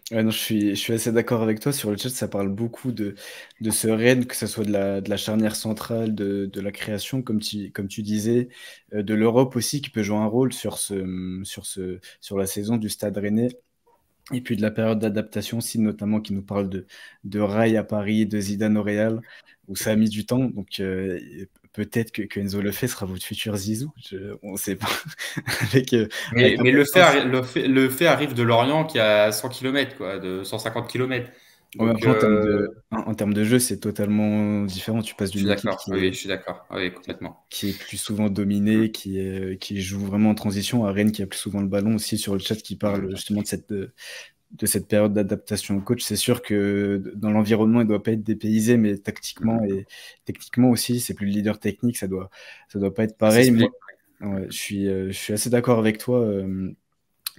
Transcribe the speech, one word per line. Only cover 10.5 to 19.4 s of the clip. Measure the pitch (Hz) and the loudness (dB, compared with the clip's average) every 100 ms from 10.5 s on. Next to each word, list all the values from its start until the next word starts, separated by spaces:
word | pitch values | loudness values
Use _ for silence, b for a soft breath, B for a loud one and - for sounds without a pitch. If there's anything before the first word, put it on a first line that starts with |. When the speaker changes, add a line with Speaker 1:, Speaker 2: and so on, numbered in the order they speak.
Speaker 1:
sur | - 104 - | -2 -8 -6
ce, | - 98 95 92 92 92 | -6 -4 -4 -6 -6 -8
sur | 101 - - | -10 -12 -12
ce, | 98 92 90 B B | -8 -8 -10 B B
sur | - 98 | -6 -4
la | 95 | -2
saison | 104 104 117 | -2 -2 -2
du | 107 | -2
Stade | - 104 98 | -4 -4 -2
Rennais. | 104 110 123 123 _ _ _ _ _ _ - | 0 2 0 -2 _ _ _ _ _ _ -10
Et | 127 | -8
puis | 123 104 | -4 -2
de | |
la | 107 | 0
période | 107 110 110 | 0 0 2
d'adaptation | 107 104 104 104 - 117 | 0 -2 -4 -6 -6 -6
aussi, | - 113 | -4 0
notamment | 107 104 104 107 | 0 0 -2 -2
qui | 107 | -2
nous | 98 | -6
parle | 95 101 98 | -4 -4 -2
de, | 95 B B B B | -6 B B B B
de | 101 104 | -6 -2
Rai | 101 107 113 107 | 0 4 4 2
à | |
Paris, | 104 107 101 110 107 | 0 -2 0 2 2
de | 107 | -2
Zidane | 98 101 107 107 | -4 0 2 2
au | |
Real, | 104 104 110 113 B B | 2 0 0 -2 B B